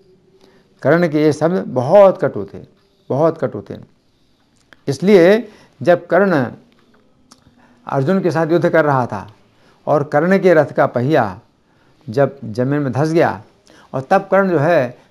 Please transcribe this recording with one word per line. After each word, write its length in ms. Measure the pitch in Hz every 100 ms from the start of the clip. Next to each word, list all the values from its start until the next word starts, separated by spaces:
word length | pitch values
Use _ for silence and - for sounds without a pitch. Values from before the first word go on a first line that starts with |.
| _ _ _ _ _ _ _ _
कर्ण 260 | 127 165 175
के 140 | 151
ये 100 | 151
शब्द 320 | 143 160 190 190
बहुत 560 | 127 123 202 196 185
कटु 200 | 139 110
थे, 140 | 95 - - _ _ _ _
बहुत 300 | 127 160 160
कटु 240 | 127 107 95
थे। 40 | 98 - _ _ _ _ _ _ _ _ _ -
इसलिए 600 | 135 185 202 170 214 247 - _ _
जब 240 | 131 175 -
कर्ण 400 | 170 202 160 117 - _ _ _ _ _ _ _ _ _ _ _ _ -
अर्जुन 340 | 139 135 190
के 100 | 170
साथ 160 | 151 160
युद्ध 220 | 170 165
कर 160 | 170
रहा 220 | 151 135 120
था 260 | 104 95 - _ _ _ _ -
और 180 | 147
कर्ण 340 | 143 147 170 190
के 160 | 180
रथ 120 | 160 143
का 200 | - 139
पहिया 540 | 123 127 156 107 95 - _ _ _ _ _ 127
जब 280 | 113 135 -
जमीन 360 | 117 107 127 147
में 120 | 139
धंस 160 | 113 156
गया 340 | 165 131 98 - _ _ - _
और 120 | 135 -
तब 180 | 196 196
कर्ण 200 | 190 196
जो 80 | 160
है 400 | 151 165 120 - _